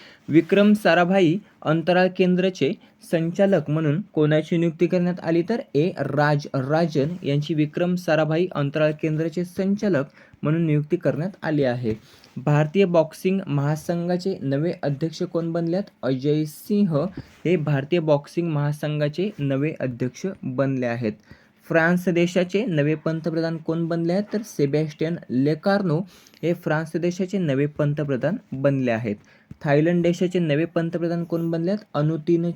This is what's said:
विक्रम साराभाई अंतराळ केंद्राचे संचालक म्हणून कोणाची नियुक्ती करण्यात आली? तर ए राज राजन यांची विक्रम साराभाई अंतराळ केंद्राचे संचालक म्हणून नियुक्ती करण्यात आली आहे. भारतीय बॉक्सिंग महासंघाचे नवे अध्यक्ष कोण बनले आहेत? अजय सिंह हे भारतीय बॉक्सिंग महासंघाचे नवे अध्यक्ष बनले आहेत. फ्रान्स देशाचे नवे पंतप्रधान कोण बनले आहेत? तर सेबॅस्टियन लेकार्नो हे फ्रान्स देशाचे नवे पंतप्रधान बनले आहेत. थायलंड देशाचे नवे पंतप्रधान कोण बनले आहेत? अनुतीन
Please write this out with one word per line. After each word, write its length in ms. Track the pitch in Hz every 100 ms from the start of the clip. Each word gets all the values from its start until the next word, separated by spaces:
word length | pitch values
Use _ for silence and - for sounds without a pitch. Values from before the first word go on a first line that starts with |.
| - - -
विक्रम 440 | 151 165 196 208
साराभाई 640 | 208 190 165 175 196 165 190 - _
अंतराळ 460 | 143 160 160 180 185 185
केंद्राचे 540 | 180 180 185 185 - - - _ -
संचालक 600 | 165 165 175 196 185 147
म्हणून 300 | 156 156 151
कोणाची 560 | - - 151 151 151 170
नियुक्ती 300 | 170 151 170
करण्यात 280 | 180 175 175
आली? 200 | - 170
तर 180 | 170 233 -
ए 160 | 139 175 -
राज 480 | 139 139 147 147 -
राजन 720 | 139 131 156 170 156 147 180 -
यांची 280 | 143 147
विक्रम 400 | 151 151 180 180
साराभाई 520 | 180 180 156 156 160 185
अंतराळ 400 | - 143 156 151 151
केंद्राचे 420 | 160 156 165 160
संचालक 600 | 175 - 190 202 208 147 143 - - -
म्हणून 240 | 143 160 165
नियुक्ती 300 | 147 147 170
करण्यात 340 | 147 131 180 -
आली 220 | 160 147
आहे. 300 | 131 123 120 107 - - - -
भारतीय 480 | 131 147 151 196
बॉक्सिंग 560 | 196 170 156 - 185 190 -
महासंघाचे 920 | 143 143 156 - 175 175 180 190 -
नवे 300 | 135 139 165 -
अध्यक्ष 400 | 143 135 160 160
कोण 300 | 180 170 165
बनले 240 | 170 170 180
आहेत? 140 | 208 _
अजय 420 | 131 131 143 151
सिंह 640 | 156 - - 208 202 143 180 - - -
हे 120 | 151 180
भारतीय 420 | 147 143 143 175
बॉक्सिंग 520 | 156 147 147 - 170
महासंघाचे 800 | 147 147 147 151 151 147 151 208 175
नवे 340 | 143 135 151 156
अध्यक्ष 460 | 131 117 127 - 190 190
बनले 440 | 147 127 135 135 120
आहेत. 260 | 117 110 - _ - _ _ -
फ्रान्स 400 | 165 165 180 185
देशाचे 560 | 170 175 185 180 202
नवे 300 | 233 156 147
पंतप्रधान 640 | 156 160 160 165 160 165 165
कोण 320 | 160 165 165
बनले 240 | 170 170
आहेत? 120 | 185 208
तर 100 | 214
सेबॅस्टियन 720 | - - 143 147 156 - 156 170 -
लेकार्नो 720 | 123 139 156 196 202 190 151 196 - - -
हे 120 | 156
फ्रान्स 420 | 175 156 156 160 175
देशाचे 420 | 175 180 185 202
नवे 280 | 160 135 147
पंतप्रधान 680 | - 147 147 147 127 143 240 -
बनले 380 | 131 139 135 127
आहेत. 260 | 113 117 104 _ _ _ -
थायलंड 380 | 151 147 160 175
देशाचे 360 | 170 175 180 185
नवे 260 | 165 143
पंतप्रधान 600 | 165 170 165 170 170 170
कोण 260 | 165 170 170
बनले 200 | 165 170
आहेत? 160 | 208 -
अनुतीन 560 | 143 151 160 156 170 170